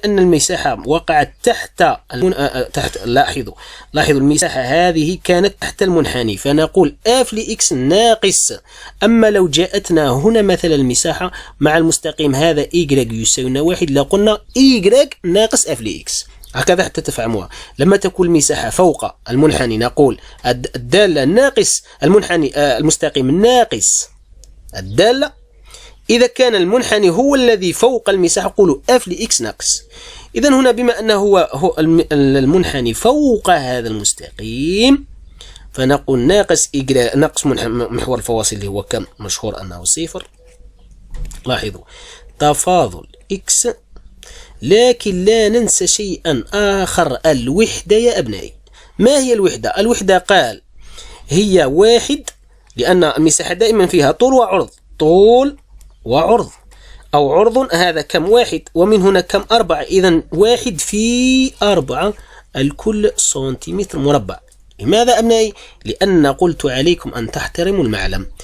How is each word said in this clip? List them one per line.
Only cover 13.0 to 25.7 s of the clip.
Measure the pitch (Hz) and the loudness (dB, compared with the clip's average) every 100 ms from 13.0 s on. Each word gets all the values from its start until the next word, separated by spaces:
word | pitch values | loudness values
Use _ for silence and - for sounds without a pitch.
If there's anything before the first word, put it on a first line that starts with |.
| 117 | 0
يساوي | 113 110 - 127 | -4 -2 -2 -2
لنا | 131 | -2
واحد، | 160 180 165 | -2 -2 -2
لقلنا | 139 135 202 208 208 - 247 | 0 0 0 2 0 -4 2
إيكغيك | 269 247 185 254 285 - | 4 4 4 4 2 -2
ناقص | 180 185 220 - - | -2 0 2 0 -4
اف | 135 | -6
لإكس، | 110 80 - - - - - | -8 -10 -10 -10 -10 -20 -14
هكذا | 131 131 180 | -6 0 0
حتى | 185 - | 0 -6
تفهموها. | 156 - 117 110 90 - - - | -8 -6 -4 -6 -8 -18 -14 -2
لما | 151 202 | 2 2
تكون | 196 - 180 | 0 -2 0
المساحة | 165 - 147 113 | 2 0 -2 -4
فوق | - 180 143 104 - - | 0 2 0 -6 -12 -6
المنحني | 123 156 - 123 110 | 0 2 2 -2 -2
نقول | 120 - 139 113 - - 123 | -2 2 0 0 -12 -8 -4
الد-، | 123 127 - | -4 -4 -10
الدالة | 120 175 208 147 | -2 2 2 2
ناقص | 131 208 269 233 196 - - - | 2 2 2 2 0 -2 -8 -4
المنحني، | 147 202 - 175 139 143 | 2 4 2 -2 -2 0
آ... | 143 117 | 0 0
المستقيم | 151 - 151 143 127 160 | 0 0 -2 -2 0 2
ناقص | 226 247 220 113 104 - - - _ - - - - - | 4 4 2 0 -2 -2 -6 -16 _ -20 -20 -20 -20 -16
الدالة. | 92 107 202 262 294 - _ _ - | -8 0 2 2 -4 -8 _ _ -20